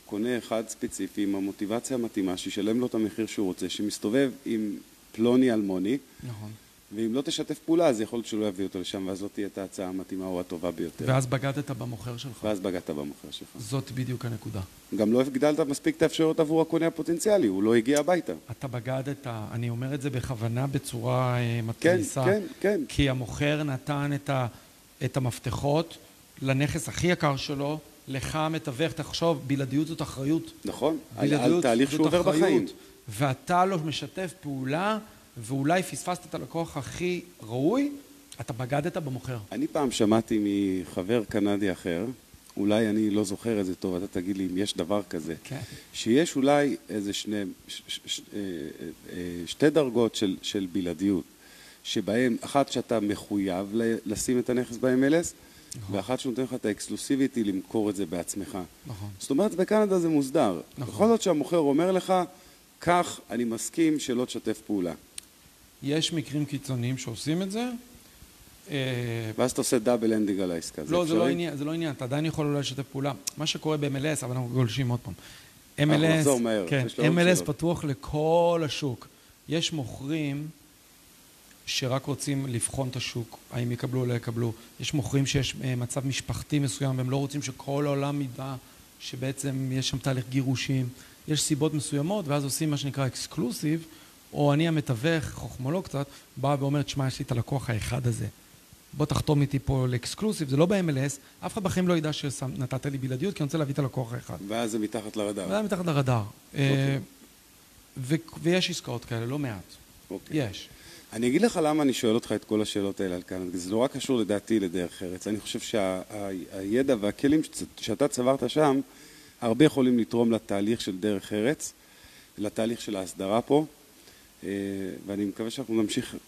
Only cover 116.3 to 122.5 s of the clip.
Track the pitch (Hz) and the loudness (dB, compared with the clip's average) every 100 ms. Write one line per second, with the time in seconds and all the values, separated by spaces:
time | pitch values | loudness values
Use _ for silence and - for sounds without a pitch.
116.3 | 95 - 98 98 120 139 117 104 - 139 | -8 -8 -8 0 2 2 2 0 2 2
117.3 | 156 - - 87 - - 104 143 - 123 | 2 0 -8 -12 -8 -4 0 0 2 2
118.3 | 135 123 151 151 135 - - - - - | 2 2 4 4 4 -2 -10 -20 -20 -20
119.3 | - 120 120 151 139 127 120 107 117 117 | -4 0 6 6 6 4 4 2 2 4
120.3 | 110 - 98 104 117 - 92 107 98 - | 2 0 0 0 0 -2 -2 -2 -2 -2
121.3 | 104 117 156 - - - - - - - | 0 0 -2 -6 -14 -20 -20 -20 -20 -20
122.3 | - 104 | -8 -6